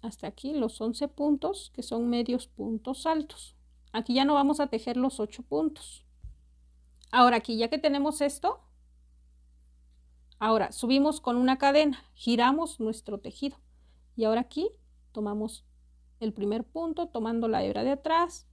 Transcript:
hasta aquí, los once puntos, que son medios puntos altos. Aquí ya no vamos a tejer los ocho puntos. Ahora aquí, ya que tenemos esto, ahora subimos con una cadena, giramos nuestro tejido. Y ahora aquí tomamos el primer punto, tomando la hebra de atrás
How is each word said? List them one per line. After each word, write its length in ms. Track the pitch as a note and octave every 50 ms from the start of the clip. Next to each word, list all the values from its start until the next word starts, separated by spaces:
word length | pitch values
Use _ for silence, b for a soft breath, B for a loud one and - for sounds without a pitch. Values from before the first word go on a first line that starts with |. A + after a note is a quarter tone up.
| -
hasta 240 | A3+ - - -
aquí, 260 | - - - - C4+ D4+
los 260 | D4 A#3+ - - -
once 280 | A3 A3+ A3+ - D4
puntos, 640 | C#4+ - - C#4+ D4+ D4 C4+ - E4+ G4+ - - - _
que 80 | -
son 260 | A#3+ - A#3 A#3 A#3
medios 380 | A#3+ A#3+ A#3+ A#3 A#3 A#3+ B3 -
puntos 640 | - - - G3+ G#3+ A3+ A3 G#3+ B3 C4+ - -
altos. 480 | D#4+ D#4+ D#4 D4 D#4 - - - - _ _ _ _ _ _ _ -
Aquí 220 | - A3 A3+ - A#3+
ya 120 | C4 C4+
no 100 | C#4 D4
vamos 240 | C#4+ C#4+ C#4 D4+ D4+
a 80 | C#4+
tejer 280 | C#4 - A3 - B3 A#3+
los 240 | B3 B3+ C4+ C4 -
ocho 220 | G#3+ G#3+ - -
puntos. 640 | B3 _ C#4 D4 D#4+ D#4 D4+ - - - - - - _ _ _ - - - - - _ _ _ _ _ _ _ _ _ _ _ - _
Ahora 260 | - B3 B3 B3 A#3+
aquí, 200 | A3+ A#3 - A#3
ya 100 | A3 A3+
que 120 | A3+ - D4
tenemos 420 | - D4+ C#4 C#4+ C#4 D4+ D4+ -
esto, 400 | C#4+ C#4+ C#4+ - - F#4 C5 - - _ _ _ _ _ _ _ _ _ _ _ _ _ _ _ _ _ _ _ _ _ _ _ _ - _ _ _ _ _ _ - _ -
ahora 340 | _ G#3 A3 A3+ A3 G3 -
subimos 480 | A3+ - - A#3 C4 C#4 C#4 D4+ D#4+ D#4
con 180 | - B3+ A#3+
una 200 | A#3+ B3+ B3+ C4
cadena, 480 | C4 C4+ C#4 C#4 D4 D#4 D4 C4 - - _ _
giramos 680 | - - A#3 A#3 A#3 A#3+ B3+ C4+ D#4 E4 E4 - -
nuestro 400 | A3+ G#3+ A3 A3 _ - G#3+ G3+
tejido. 380 | - - - - C#4 C#4 - - _ _ - _ _ _ _ _ _ _ _
Y 100 | - A3+
ahora 160 | G#3+ A3 A#3
aquí 280 | B3 - - D4 E4+ A4+ A4 - _ _ - _ _ _
tomamos 540 | _ A3 G#3+ G#3 G#3 G#3 G#3+ G#3 - - _ _ - - _ _ _ _ _ _ _ _
el 120 | A3+ A3+
primer 320 | G#3+ - G3 G3+ G#3 A#3 -
punto, 440 | - _ D#4+ E4 E4 D#4+ - E4+
tomando 400 | E4+ - A#3+ A3 A3+ A#3 A#3 A#3
la 160 | A3+ A3 - F#3+
hebra 200 | G3 G3+ G3+ A3
de 100 | C4 C#4
atrás 520 | C#4+ - D#4 D#4+ E4 F4 F4 - - - _